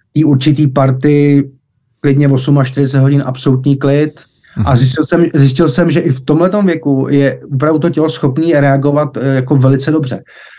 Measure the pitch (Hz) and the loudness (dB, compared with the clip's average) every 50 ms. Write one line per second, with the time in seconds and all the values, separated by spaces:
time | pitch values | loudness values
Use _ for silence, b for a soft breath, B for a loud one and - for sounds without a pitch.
0 | B B - 147 160 147 143 127 - 156 143 143 151 135 - 143 135 131 127 131 | B B -2 0 2 2 2 2 2 0 0 2 0 0 0 0 0 0 0 0
1 | 139 147 147 147 143 147 143 139 139 135 - _ _ _ _ _ _ _ _ _ | 0 2 2 2 2 4 2 2 0 -2 -8 _ _ _ _ _ _ _ _ _
2 | - 143 139 143 147 139 135 127 - 151 143 143 127 127 - 143 139 127 139 135 | -2 0 2 2 2 2 2 0 0 0 2 0 0 0 -2 -2 -2 0 2 2
3 | 135 139 143 139 135 131 131 - - 139 131 127 127 143 135 135 147 139 143 147 | 2 2 2 0 -2 -4 -6 -4 -2 0 0 0 0 0 -2 0 0 0 0 0
4 | 151 151 - - - _ _ _ b b b - 104 - 131 120 131 127 - 156 | 0 -2 -6 -12 -20 _ _ _ b b b -4 -2 0 2 2 2 0 0 -2
5 | 156 - 175 175 170 - - 143 139 135 127 - 170 151 - 180 170 165 143 165 | -2 0 0 0 0 0 2 2 2 2 2 2 0 0 2 0 0 0 0 0
6 | - 156 123 - - - 151 160 175 185 196 208 196 185 165 - - 147 135 135 | 0 -2 -4 -4 -2 -2 0 0 0 0 0 0 0 0 -2 -2 -2 -2 -2 -2
7 | 131 - 143 139 139 131 127 - - - 139 123 143 156 160 151 151 165 - 156 | -2 0 0 0 0 0 -2 -6 -10 -6 -4 -2 0 0 0 0 0 -2 -2 0
8 | 156 156 156 - 156 135 127 160 160 170 165 143 143 139 135 135 135 143 143 147 | -2 -2 -2 -2 -4 -2 -2 -2 -2 0 0 2 2 2 2 2 0 0 0 0
9 | 151 143 - 113 127 139 135 131 127 131 151 135 127 131 135 127 - 156 156 156 | -2 -4 -6 -6 -4 -2 -2 -2 -2 0 0 2 2 2 2 0 0 -2 -2 -2
10 | 143 123 104 - - B B B B B B | -2 -4 -8 -10 -12 B B B B B B